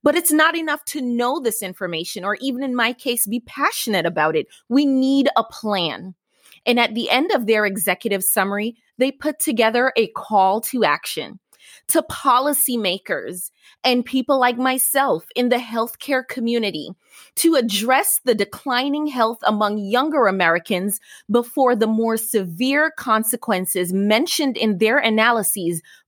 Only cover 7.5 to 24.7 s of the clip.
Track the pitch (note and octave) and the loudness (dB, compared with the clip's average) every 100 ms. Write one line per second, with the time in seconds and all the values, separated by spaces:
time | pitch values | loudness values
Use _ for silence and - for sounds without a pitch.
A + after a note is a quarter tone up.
7.5 | A3 G#3 G3 - F#3 G#3 G3 F#3 - F#3+ | 2 2 -2 -2 -2 -2 -2 0 0 0
8.5 | G3+ G#3+ A#3 _ - C4 C4+ D4+ D4+ - | -2 -4 -8 _ -2 -2 0 -6 -4 -4
9.5 | A#3 A3+ A#3 B3+ A#3 A3 - - G#3+ F#3+ | 2 2 2 0 2 -2 -4 0 2 4
10.5 | G#3 - B3+ F3+ D3 - - C#3 - _ | 2 -2 0 0 0 -4 -8 -10 -14 _
11.5 | _ - - - E4 D#4 - C#4+ B3 C#4 | _ -20 -20 -2 -2 -2 -4 2 4 2
12.5 | C#4+ - A#3+ G3+ F#3+ - D#3+ F#2+ F3+ - | 0 0 0 -2 -2 -4 -6 -6 -12 -14
13.5 | _ _ _ B3+ B3 A#3+ C4 B3 C4+ B3 | _ _ _ 0 0 0 -2 0 2 2
14.5 | A#3+ B3+ C4 - C#4 C4+ E3 - - B3 | 2 -2 0 0 0 2 0 -2 -2 0
15.5 | A#3+ A#3 A3+ A#3 - - C4 B3+ - A#3 | 0 -2 -4 -4 -8 -4 -4 -4 -6 -2
16.5 | A#3 G#3 D#3 - F#3+ _ - - - E4+ | 0 -2 -6 -10 -16 _ -20 -14 0 4
17.5 | D#4 A3+ G3 A3+ C4 - - B3+ A3 G3+ | 4 2 -2 0 2 2 -2 0 0 0
18.5 | - - B3 C#4 D4 D4+ B3+ A3+ A#3 - | -4 -4 -2 0 -2 -2 0 -2 0 -2
19.5 | G#3+ G#3 G#3 G3 A#3+ D4+ D4 A3 F#3+ E3+ | 0 0 -2 -2 0 2 2 2 2 2
20.5 | E3+ F3 F#3 G3 F#3+ _ - - A3+ A#3+ | 2 0 -4 -2 -6 _ -20 -2 0 0
21.5 | - C4 A#3+ A3+ A3 A3+ A3+ A3 A3 F#3 | 0 2 4 2 2 0 -2 -2 -2 -2
22.5 | E3 B3+ C#4 D#4 - - A3 A3 A#3+ - | -4 0 2 0 -2 0 0 0 -4 -2
23.5 | F#3+ F#3 F#3+ F3+ F#3+ G3+ G#3+ E4+ - C#4+ | -2 0 -2 0 0 2 2 2 0 -2
24.5 | A3+ A3 | 0 0